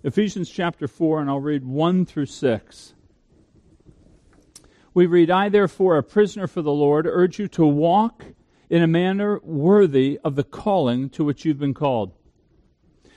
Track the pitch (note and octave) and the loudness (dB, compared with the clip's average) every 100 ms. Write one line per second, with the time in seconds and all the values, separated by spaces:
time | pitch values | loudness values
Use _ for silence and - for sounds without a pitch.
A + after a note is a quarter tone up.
0 | C#3+ G3 G#3+ F#3+ E3+ - F3 - D3 _ | -2 -2 -2 -4 -10 -6 -6 -6 -12 _
1 | E3 D#3 C#3+ C#3 C#3+ D3 B2+ C3+ E3 F#3 | -2 0 -2 -4 -4 -6 -4 -2 0 0
2 | F3 - C#3 - C3+ G#2+ _ - - _ | -2 -4 -8 -2 -2 -2 _ -20 -20 _
3 | _ _ _ _ _ _ _ _ - _ | _ _ _ _ _ _ _ _ -20 _
4 | _ _ _ _ _ - _ _ _ F3+ | _ _ _ _ _ -20 _ _ _ 2
5 | F3 F3 E3 F#3 G3+ G#3 G3 - F#3 D#3 | 4 4 4 2 2 2 0 0 2 2
6 | C3 G#3 G#3 G#3 F#3 F#3 D3+ D3 C#3+ D3 | 0 0 0 -2 -8 -6 -4 0 2 2
7 | D#3+ F3+ F3+ - G3+ - D#3 D3 E3 F#3+ | 0 0 0 -2 -8 2 2 2 2 2
8 | A3+ - - - _ _ _ E3+ E3 E3 | 0 -6 -20 -20 _ _ _ 0 2 2
9 | F#3 G3 G#3 G#3 - D#3 D#3+ G#3 F#3 C3+ | 0 -2 -4 -6 -6 -2 2 4 4 4
10 | C3+ C#3+ D#3+ C#3 - - - F#3+ C3 B2 | 0 -2 -4 -4 -6 -6 -2 0 0 -2
11 | C#3 - D3 C#3+ E3 C#3 C#3+ B2+ C#3+ A#2+ | -6 -4 -4 -2 -4 -2 -4 -4 -2 -2
12 | F#2+ - _ _ _ _ _ _ _ _ | -6 -10 _ _ _ _ _ _ _ _
13 | _ | _